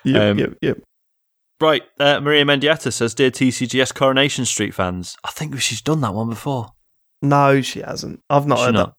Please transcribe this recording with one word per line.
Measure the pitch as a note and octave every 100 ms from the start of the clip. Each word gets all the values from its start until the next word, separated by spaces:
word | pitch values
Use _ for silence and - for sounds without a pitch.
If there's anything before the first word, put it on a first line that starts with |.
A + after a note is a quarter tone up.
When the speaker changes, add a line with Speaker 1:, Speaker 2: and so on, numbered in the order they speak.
Speaker 1:
yep, | C3 C3+
Speaker 2:
Um, | G#2 G#2
Speaker 1:
yep, | - -
yep. | D#3 - - _ _ _ _ _ _ _
Speaker 2:
Right, | D#3 D3 - -
uh, | C#3+ C#3
Maria | C#3+ D3+
Mendieta | C#3+ C#3+ C#3+ D#3 B2+
says, | - A#2 -
"Dear | C3+
T | - C3
C | - B2
G | B2+
S | B2+
Coronation | - C3+ C3 C#3 - A#2+
Street | - G2+
fans," | - F2+ F2+ F2 -
I | -
think | - D#3 C3+
she's | - A2
done | - D#3
that | A#2+
one | G2 A2+
before. | A2 D3 C3 A2 _ _ _ _ _
Speaker 1:
No, | C#3 C#3+ C#3 C#3
she | B2 -
hasn't. | - - - - -
I've | C#3+ C#3+
not | A#2+
Speaker 2:
She | B2
Speaker 1:
heard | G#2+
Speaker 2:
not? |
Speaker 1:
that. | F2+